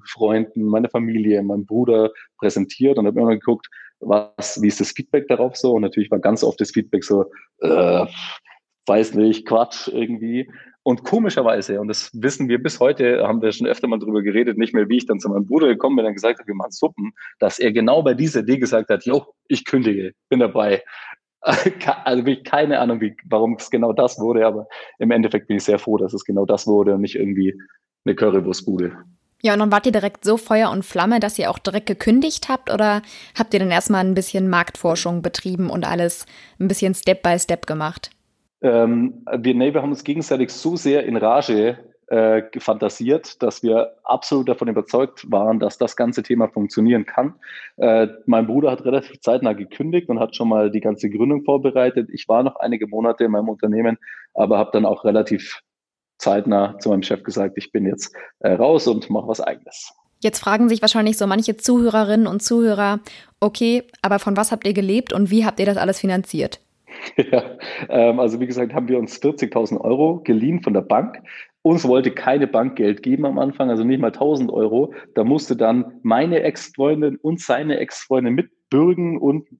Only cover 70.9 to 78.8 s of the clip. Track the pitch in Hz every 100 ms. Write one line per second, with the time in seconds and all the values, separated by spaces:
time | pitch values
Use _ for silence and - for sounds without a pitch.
70.9 | 107 220 - - - - _ 160 165 127
71.9 | 127 127 - 127 143 139 110 131 - 104
72.9 | 101 127 139 143 139 135 - 127 113 117
73.9 | 131 113 - 147 143 123 - 107 120 147
74.9 | - - - 113 151 147 117 113 123 123
75.9 | - 113 117 165 160 151 - - - 143
76.9 | 151 147 - 156 170 - 127 156 135 -
77.9 | - - 131 120 131 - _ _ 135